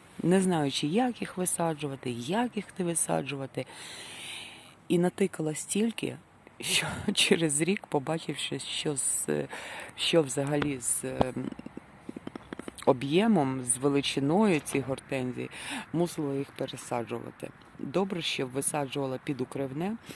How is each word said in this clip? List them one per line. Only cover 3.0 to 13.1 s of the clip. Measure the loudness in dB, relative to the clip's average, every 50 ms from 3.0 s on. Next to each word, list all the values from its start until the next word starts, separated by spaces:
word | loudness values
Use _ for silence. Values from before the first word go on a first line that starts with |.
| 2 2 2 0 0 -2 -4 -6 -6 -6 -6 -6 -6 -6 -10 -14 -14 -12 -12 -12 -14 -14 -12 -12 -12 -10 -10 -12 -12 -14 -16 -18 -20 -20 -20 -20 -2 2
І | 4 4
натикала | 4 4 4 2 0 0 0 -2 -2 -2 -2
стільки, | -4 -6 -2 0 2 2 0 0 -2 -6 -6 -6 -10 -14 -20 -20 -20 -20 -20 -16 -6
що | -2 2 2 2 2 0 -4 -2
<laughs> | -2 0 2
через | 2 6 6 6 6 6 2 2 2
рік, | 2 2 2 0 -2
побачивши, | -2 -2 0 0 0 -2 -2 -2 -6 -6 -6 -6 -6 -6 -6
що | -6 -6 -6 -2 -2 -2 0
з, | 0 0 0 0 0 0 0 0 0 0 -2 -6 -10 -10 -10 -10 -10 -12 -12 -8
що | -4 0 4 6 6 6
взагалі | 4 2 0 0 2 0 0 0 -2 -4 -2
з, | -2 -2 -2 0 -2
ем, | -4 0 0 0 0 0 -4 -6 -8 -8 -10 -14 -16 -16 -16 -18 -18 -20 -16 -16 -14 -14 -14 -14 -14 -16 -16 -14 -14 -14 -12 -12 -12 -14 2 4
об'ємом, | 4 4 4 2 2